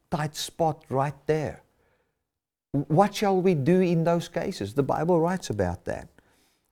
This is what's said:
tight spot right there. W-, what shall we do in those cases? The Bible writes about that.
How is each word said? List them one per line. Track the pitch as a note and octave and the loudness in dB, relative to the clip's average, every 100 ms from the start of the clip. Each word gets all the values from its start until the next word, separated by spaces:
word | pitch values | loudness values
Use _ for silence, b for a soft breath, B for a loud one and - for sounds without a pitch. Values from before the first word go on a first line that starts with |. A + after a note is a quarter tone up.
| _ | _
tight | E3 D3+ | -6 -4
spot | - - - D#3+ D3 - | -6 -10 -2 -2 -2 -4
right | B2+ C#3 D3 - | -2 -2 -2 -2
there. | D#3 C3 - _ _ _ _ _ _ _ _ _ _ _ | -2 -2 -8 _ _ _ _ _ _ _ _ _ _ _
W-, | C#3 D3 | -4 0
what | D#3 G3+ | 2 2
shall | - G#3 F#3 | 2 0 2
we | F3+ | 2
do | E3+ C3 F#3 | 2 4 4
in | F#3 E3+ | 4 2
those | E3 E3+ E3 | 2 0 -2
cases? | - F3+ F#3 G2+ | -6 -6 -6 -4
The | A#2 | 0
Bible | C3+ - D#3+ F3 | 0 0 2 2
writes | E3 F#3 - | 2 -2 -4
about | A2 F2+ F2 | -2 -2 -2
that. | - G#1+ - _ _ _ _ _ _ | -6 -10 -10 _ _ _ _ _ _